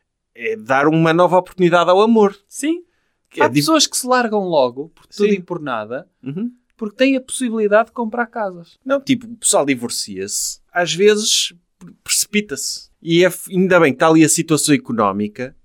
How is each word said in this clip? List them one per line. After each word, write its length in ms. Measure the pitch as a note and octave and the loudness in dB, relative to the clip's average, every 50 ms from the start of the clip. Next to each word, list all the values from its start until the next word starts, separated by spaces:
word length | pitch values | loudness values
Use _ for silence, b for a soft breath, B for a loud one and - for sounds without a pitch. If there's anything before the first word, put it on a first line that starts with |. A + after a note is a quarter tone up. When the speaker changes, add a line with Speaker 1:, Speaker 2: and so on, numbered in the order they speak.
| _ _ _ _ _ _ | _ _ _ _ _ _
Speaker 1:
É 220 | _ A#2+ A#2 A2 A2 | _ -8 -6 -6 -6
dar 320 | A2 G#2+ A2 C3+ C#3 D3 | -6 -4 0 0 2 2
uma 260 | D#3 D#3 D#3+ E3 E3 | 2 2 4 2 4
nova 240 | D#3+ E3+ F3+ E3 E3+ | 4 4 4 4 4
oportunidade 540 | F#3 F3+ - - - F3+ E3+ E3+ F3 E3+ E3+ | 2 0 -2 -2 0 2 2 4 2 4 4
ao 100 | F3+ G3 | 4 4
amor. 380 | G#3+ A3+ A#3 A3 G#3 G3 G3 _ _ | 4 4 4 4 4 2 0 _ _
Speaker 2:
Sim. 380 | _ - - - D4+ E4+ F4+ - _ _ _ _ _ _ _ _ _ | _ -12 -6 -4 -4 -4 -4 -8 _ _ _ _ _ _ _ _ _
Speaker 1:
Que 120 | - - | -2 0
é 40 | C#4+ | 0
Speaker 2:
Há 40 | D#4+ | 2
Speaker 1:
dif- 140 | B3+ D4 | 2 0
Speaker 2:
pessoas 260 | D4 D#4 D#4+ D4+ - - | 0 2 2 2 0 0
que 80 | - | -4
se 100 | - - | -8 -2
largam 380 | B3 B3+ B3 A#3+ A3 G#3+ G#3 F#3+ | 0 0 0 0 -2 -2 -4 -4
logo, 460 | F3+ E3 D3 C3 B2 A#2+ C3 D3+ E3 | 0 0 0 0 0 -2 -10 -14 -14
por 140 | _ _ _ | _ _ _
tudo 220 | _ - - G#3 G#3+ | _ -4 -2 0 0
Speaker 1:
Sim. 40 | G3+ | 0
Speaker 2:
e 60 | F#3+ | -2
por 180 | F3 _ F3 F3 | -4 _ -10 -8
nada, 480 | D3+ C#3 B2 A2 G#2+ G#2+ A#2+ C#3 F3 _ _ _ | -6 -6 -6 -6 -6 -8 -10 -12 -12 _ _ _
Speaker 1:
Uhum. 300 | - C3 D3 F#3 A3+ A#3+ B3 _ _ _ _ | -14 -10 -8 -8 -8 -10 -10 _ _ _ _
Speaker 2:
porque 180 | _ A3+ G#3 - | _ -12 -12 -2
têm 200 | - C4 C4+ C4+ | 0 0 0 0
a 40 | C4 | -2
possibilidade 640 | C4 - - - B3+ A#3 A3 A3+ G#3+ G3+ G3+ G#3+ A3+ - | -4 -8 -8 -6 -6 -4 -2 -2 0 2 2 2 2 0
de 40 | |
comprar 340 | _ B3 A#3 A3 A3+ A#3+ A#3 | _ -8 -8 -6 -4 -6 -6
casas. 520 | A3+ - A#3+ G#3+ F#3+ F3+ F3 E3+ _ _ _ _ | -6 -6 -8 -8 -8 -10 -14 -20 _ _ _ _
Speaker 1:
Não, 160 | C4 C#4 C#4 | -4 -4 -4
tipo, 260 | C4+ - C3 - - | 0 -2 -2 -2 -2
o 100 | A2 A#2+ | -14 -18
pessoal 300 | - - - - F3+ D3 | -6 -2 0 0 2 2
divorcia-se, 920 | C#3 C3+ A#2+ A#2 A#2 - - - - G2 F#2 F#2+ G#2 - - - - - - _ _ | 0 -2 -4 -4 -8 -8 -8 -10 -10 -10 -10 -10 -8 -8 -8 -8 -8 -10 -14 _ _
às 220 | _ F3 F3+ D#3 D#3 | _ -4 -2 -2 0
vezes 580 | E3+ G3+ G#3 G#3+ G#3 A3 A#3 - - - - F3 _ _ _ _ _ | 2 4 4 4 2 0 -2 -2 -2 -2 -6 -10 _ _ _ _ _
pre-, 140 | F3+ E3+ - _ _ | -20 -20 -20 _ _
precipita-se. 840 | - - - - - - G#3 G#3 G#3 C#3+ C3 - - - - - _ _ _ | -4 -4 -4 -4 -2 -2 -4 -2 -2 -10 -8 -8 -10 -10 -10 -14 _ _ _
E 220 | - E3 E3 E3+ F3+ | -4 0 2 4 4
é 40 | F3+ | 2
f-, 220 | F3+ - - F3 | 0 -4 -14 -6
ainda 300 | F#3+ F3+ F#3+ F3+ F#3 F3 | -2 0 2 4 4 4
bem 120 | E3 C#3+ | 4 4
que 40 | B2 | 2
está 120 | B2+ E3+ E3 | 2 2 4
ali 140 | D#3+ D#3+ | 6 6
a 60 | D#3+ D3+ | 4 4
situação 460 | - - D3+ - D#3+ C#3+ - - D3 | 2 -2 0 0 0 0 2 2 0
económica 840 | B2 - - A#2+ A2 G#2+ G2+ F#2+ G2+ G#2 G#2 - - B2 C3+ - _ | 0 0 -4 -2 0 0 0 0 -2 -6 -6 -6 -12 -12 -12 -14 _